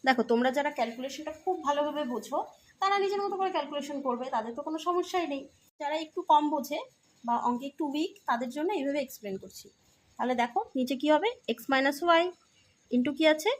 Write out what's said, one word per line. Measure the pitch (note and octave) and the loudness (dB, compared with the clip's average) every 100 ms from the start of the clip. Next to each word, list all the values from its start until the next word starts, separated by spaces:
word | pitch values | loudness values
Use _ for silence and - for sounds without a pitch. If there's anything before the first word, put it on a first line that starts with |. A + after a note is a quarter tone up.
| C4+ | 4
দেখো, | B3 A3 | 2 4
তোমরা | A#3 B3+ C4 | 4 4 2
যারা | C#4+ C#4+ | -2 -2
ক্যালকুলেশনটা | A#3 A#3 C4 C#4+ D4+ D#4 | -4 -4 -10 -8 -10 -6
খুব | F#4+ F4+ C#4+ | -4 -2 0
ভালোভাবে | D4 D4 D4 C4 | 2 0 -2 -4
বোঝো, | A#3 - D4 - - _ _ | -6 -4 -4 -4 -14 _ _
তারা | F#4+ G4+ | 0 2
নিজের | G4 G4+ | 2 0
মতো | G4+ G4 | -2 -2
করে | F#4+ F4 | 0 -2
ক্যালকুলেশন | C#4 D4 C#4+ C#4 C#4 | -4 -6 -6 -4 -2
করবে, | A#3+ C4 A#3 | -4 -2 -4
তাদের | A3 A#3 | -4 -8
তো | D#4 | -8
কোনো | D#4 E4 | -4 0
সমস্যাই | F4+ F4 F#4 D#4+ | 0 0 -2 -2
নেই। | C#4+ - _ _ _ | -6 -8 _ _ _
যারা | C#4+ D#4 D#4 | -4 -4 -4
একটু | F#4+ - | -8 4
কম | D4+ D4+ | 4 6
বোঝে | D4 - D4+ C5 _ _ _ A#3 | 0 -2 -6 -8 _ _ _ -2
বা | A#3+ A#3+ | 0 0
অঙ্কে | A#3+ C#4 | -2 -6
একটু | - D4+ | -4 -4
উইক, | D4 F4+ - - | -2 -4 -4 -2
তাদের | A#3 B3 C#4 | -2 -2 -4
জন্য | E4 G4 | -2 0
এইভাবে | C4+ C#4+ C4+ | -2 -2 -4
এক্সপ্লেন | - G#3 F#3+ | -10 -10 -10
করছি। | F#3+ - G3+ _ _ _ _ - | -12 -20 -20 _ _ _ _ -6
তাহলে | A#3 B3 | -2 0
দেখো, | A#3+ F#4 A#4 C4+ | 0 0 -2 -2
নিচে | B3+ C4+ | -2 0
কি | D4 | 4
হবে? | D4+ G4+ B4+ - | 4 2 -2 -6
এক্স | A#3+ - | -6 0
মাইনাস | C4+ C4+ C#4+ F4 | 2 2 2 4
ওয়াই | E4 F4+ - _ _ _ _ _ B3 | 4 4 -4 _ _ _ _ _ 0
into | C4 C#4+ | 0 4
কি | D#4 | 4
আছে? | D#4 G#4 | 4 0